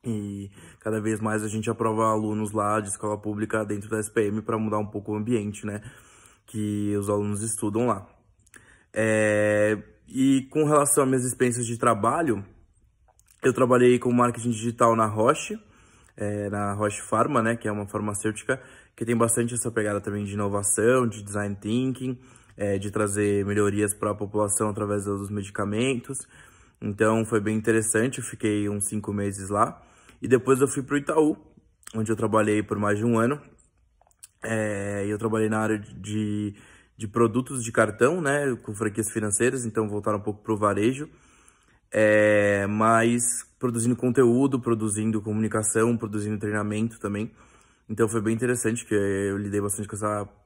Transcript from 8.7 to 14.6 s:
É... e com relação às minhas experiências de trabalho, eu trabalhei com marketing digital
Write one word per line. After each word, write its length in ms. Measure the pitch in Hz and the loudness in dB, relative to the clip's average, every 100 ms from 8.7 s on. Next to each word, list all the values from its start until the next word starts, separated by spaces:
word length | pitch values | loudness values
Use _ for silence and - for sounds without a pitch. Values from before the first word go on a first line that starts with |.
| _ _ | _ _
É... 880 | - 110 107 107 104 104 104 104 107 - _ - | -2 2 2 2 2 2 4 4 2 -4 _ -10
e 400 | 131 135 135 131 | 2 4 4 2
com 140 | 151 | 0
relação 400 | 147 151 143 - | 4 6 6 4
às 40 | 131 | 4
minhas 160 | 131 | 2
experiências 420 | 123 120 123 120 117 | 0 0 0 0 -4
de 120 | 117 | 0
trabalho, 680 | 120 104 110 151 165 101 98 - _ _ _ _ _ _ _ _ | 2 4 2 0 0 -2 -6 -20 _ _ _ _ _ _ _ _
eu 100 | 127 | 0
trabalhei 460 | 120 127 123 123 123 | 2 4 6 6 6
com 140 | 123 | 2
marketing 380 | 120 120 117 117 | 2 2 0 -4
digital 440 | 110 | -2